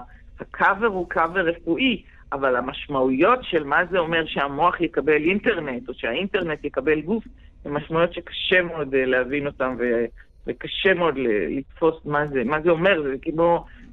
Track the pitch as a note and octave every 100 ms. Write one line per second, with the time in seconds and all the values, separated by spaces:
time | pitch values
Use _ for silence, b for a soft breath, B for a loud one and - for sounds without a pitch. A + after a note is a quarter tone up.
0 | - b b - - - F3+ G3 A3+ F#3
1 | E3+ F#3 E3 F#3+ E3 E3+ E3 E3 C4 F#3+
2 | b b - C#3 C3+ B2 B2+ - - C#3
3 | C3 C3 F#3 B3+ - E3+ C#3 D#3 F3 F#3
4 | D#3+ E3 D#3 - C#3+ C#3+ F3 - D#3+ -
5 | C#3 D3+ D#3 G3+ A#3+ F#3+ D3 B2 B2+ B2
6 | A#2 C3+ G3 G3+ E3+ D3+ D3 C#3 C#3 D#3
7 | D#3 A3+ - - b - D3 D3 D#3 D#3+
8 | F3 F3 - - - F#3 F3 D#3+ C#3 C3+
9 | C3 B2+ B2 D3 C#3+ - C3 A#2+ B2 A#2
10 | A2+ - b - - A#2+ - - G3 F3+
11 | E3+ C3+ A#2+ G#2 E2+ C#3 C3+ - D#3+ D#3+
12 | D3 D3 D3+ C3+ A#2+ D#3 D#3+ D#3+ F#3+ F3
13 | C#3+ C3+ E3 D#3+ E3+ F3 - B B